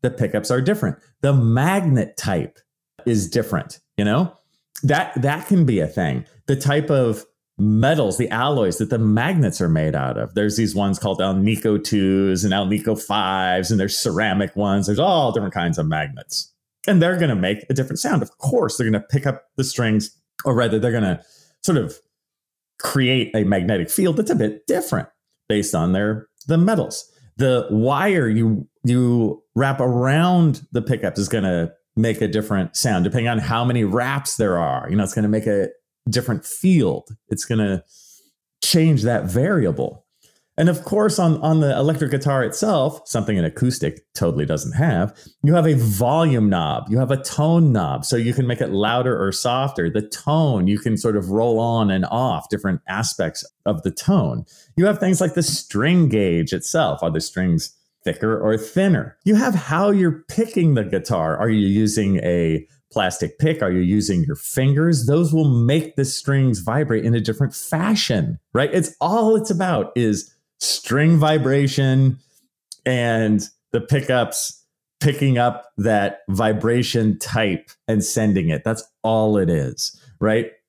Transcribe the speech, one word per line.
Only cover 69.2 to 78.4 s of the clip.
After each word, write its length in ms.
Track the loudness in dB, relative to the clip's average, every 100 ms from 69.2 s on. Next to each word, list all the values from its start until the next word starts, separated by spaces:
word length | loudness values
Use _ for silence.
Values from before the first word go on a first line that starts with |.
| 4 2
it's 140 | 2
about 420 | -2 0 0 -2
is 400 | 0 0 0 -4 _ _ _
string 580 | -6 -6 -2 2 4 4
vibration 1000 | 4 2 2 2 2 2 2 4 2 0 _ _ _ _ _ -8 -2
and 600 | 0 0 0 2 0 -2 _ _
the 80 | -6
pickups 840 | 0 -2 2 0 0 -4 -8 -12 _ _ _ _
picking 360 | -2 0 0 2
up 340 | 0 -2 -14 -4
that 440 | 0 0 0 -6 -6
vibration 880 | -2 0 0 0 0 0 0 0 0
type 520 | -2 -2 -2 -2 -8 -20 -2
and 160 | -2
sending 460 | 0 0 0 2